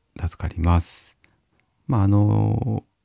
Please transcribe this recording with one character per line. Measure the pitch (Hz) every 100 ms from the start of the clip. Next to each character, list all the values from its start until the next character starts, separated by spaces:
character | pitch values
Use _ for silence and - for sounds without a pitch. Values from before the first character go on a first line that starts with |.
| _ -
助 | 87 -
か | -
り | -
ま | 82 85
す。 | - - - _ _ _ _ _ _ _ -
ま | 123
あ、 |
あ | 98
の、 | 104 104 107 107 110 - 107 - _